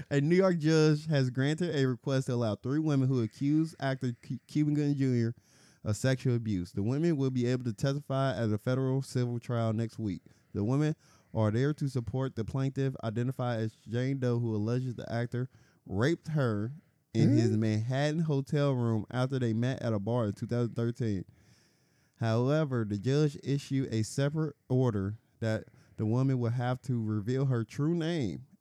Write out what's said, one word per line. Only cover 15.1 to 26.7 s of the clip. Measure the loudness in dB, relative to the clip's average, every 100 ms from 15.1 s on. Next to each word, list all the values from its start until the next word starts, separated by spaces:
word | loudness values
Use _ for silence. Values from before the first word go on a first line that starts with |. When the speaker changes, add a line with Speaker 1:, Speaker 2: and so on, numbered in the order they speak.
Speaker 1:
actor | -4 -4 -4 -6 -10 _ _ -6
raped | 0 2 0 -2
her | 0 0 0 -4 -8 -18 _ _
in | 4 6 6
his | 4
Speaker 2:
Hmm? | 2
Speaker 1:
Manhattan | 2 0 0 0 0 0
hotel | 0 0 0 0 2
room | 2 2 0 -2
after | -2 -2 0
they | 0
met | 0 0 -2
at | -2
a | -2
bar | 0 0 0
in |
two | -2 -4
thousand | 0 -2 -2
thirteen. | -4 -2 -2 -2 -6 -16 _ _ _ _ _ _ _ _
However, | 0 2 2 2 0 -2
the | -2 -2
judge | 0 2 2 0
issued | -4 -4 -2 -2 0
a | -2
separate | -2 -2 -2 -2 -4 -6 -2
order | 2 2 2 -2 -6 _ _
that | -4 -4 -6 -20 -18 -4
the | 0
woman | 2 2 0
will | 0
have | -2 -2